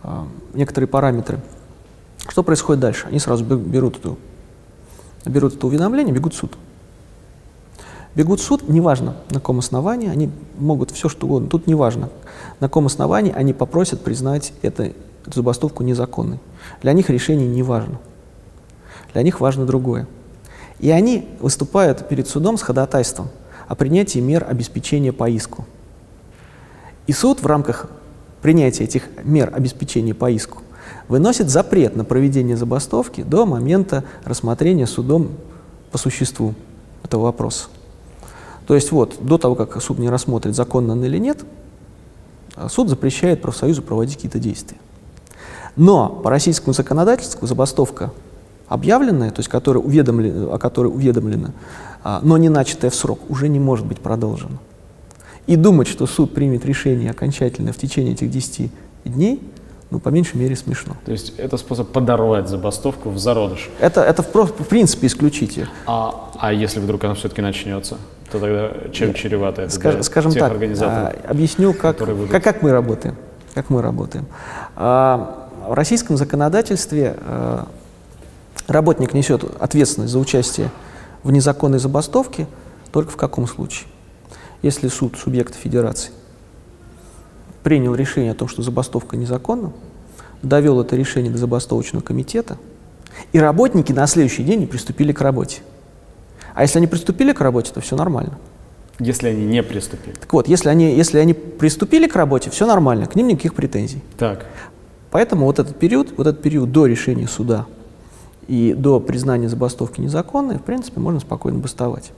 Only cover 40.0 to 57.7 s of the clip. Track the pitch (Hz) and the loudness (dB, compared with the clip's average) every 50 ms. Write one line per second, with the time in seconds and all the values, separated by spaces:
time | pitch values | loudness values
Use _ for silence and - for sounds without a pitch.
40 | 120 120 120 123 - - 123 113 - 107 110 127 123 - - 127 123 113 110 123 | -2 0 0 -2 -2 -2 -2 -2 -2 -2 0 0 -2 0 0 0 0 2 0 0
41 | 127 127 143 180 220 269 294 - - - - - - - - - - - - - | -2 -2 -2 -2 -2 -2 -4 -4 -10 -20 -20 -20 -20 -20 -20 -20 -20 -20 -20 -20
42 | - - - - - - - - - - - - 165 - - - 254 185 131 - | -20 -20 -20 -20 -20 -20 -20 -20 -20 -20 -14 -12 -10 -4 0 0 2 2 0 0
43 | - 135 - - - 180 170 - - - 117 - - 143 170 139 - - 107 110 | 0 -2 0 0 2 2 2 0 -2 -8 -6 -2 0 0 0 0 -2 -4 -2 -2
44 | 113 135 143 - - 131 - 117 120 110 92 - - - - - - - - - | -2 -2 -4 -8 -10 -6 -6 -4 -4 -4 -6 -6 -12 -16 -20 -20 -20 -20 -20 -20
45 | - - - - - - - - - - - - - - - 139 160 190 202 151 | -20 -20 -20 -20 -20 -20 -20 -20 -20 -20 -18 -18 -18 -10 4 6 8 8 8 8
46 | 110 - - - - 110 127 147 - 175 160 - - 135 131 - 131 - 131 160 | 4 2 -2 -2 0 2 2 4 2 2 0 0 0 0 0 0 0 0 0 2
47 | 175 214 247 254 - - - - - 117 131 - 131 135 - - 135 - - - | 4 4 2 2 -2 -10 -10 -8 -4 -4 0 0 0 0 2 0 0 0 -2 -10
48 | - - - - - - - - - - - - - - - 123 139 160 220 262 | -10 -10 -10 -14 -20 -20 -20 -20 -20 -20 -20 -20 -8 -6 -6 -2 2 4 4 4
49 | 285 247 185 135 117 107 - - 120 - - 123 - 143 127 123 - 143 143 156 | 4 2 2 2 0 -2 -2 -4 -6 -2 -2 0 2 2 2 2 2 4 4 4
50 | 139 120 117 117 110 104 - 90 101 71 - 117 - 123 - - 123 117 - 135 | 4 4 2 2 0 0 -2 -2 -4 -4 -4 -2 -2 -2 0 2 0 0 0 2
51 | 135 127 120 117 107 107 104 107 113 - - - - - - - - - - - | 2 2 2 2 0 -2 -2 -4 -4 -6 -10 -14 -18 -20 -20 -18 -18 -20 -20 -10
52 | - - 101 85 - 151 160 160 165 160 156 143 131 - - - - 123 127 - | -8 -6 -6 0 4 4 6 6 6 6 4 2 2 0 -2 -2 -2 -2 -2 -2
53 | - 117 107 - - - 147 131 139 151 147 139 139 135 127 110 107 107 110 - | -4 -4 -4 -6 -6 -8 -4 -2 0 0 0 2 2 2 0 0 -2 -6 -8 -8
54 | - - 110 117 113 107 110 - - - 131 131 - - - - - - - - | -6 -6 -4 -2 -2 -4 -4 -6 -10 -12 -14 -14 -16 -20 -20 -20 -20 -20 -20 -20
55 | - - - - - - - - - - 170 160 165 208 185 151 123 - - - | -20 -20 -20 -20 -20 -20 -20 -12 0 2 4 6 8 8 8 6 4 2 0 -4
56 | 127 - - - 151 - - - 143 139 127 117 - 156 139 - - 139 127 120 | -4 -2 2 0 0 0 0 0 0 0 0 0 -2 -2 -4 0 0 0 0 0
57 | 117 117 113 - - 139 139 - 139 123 - - - 110 | -2 -4 -4 -4 -4 -4 -2 -2 -2 -2 -2 -4 -6 -6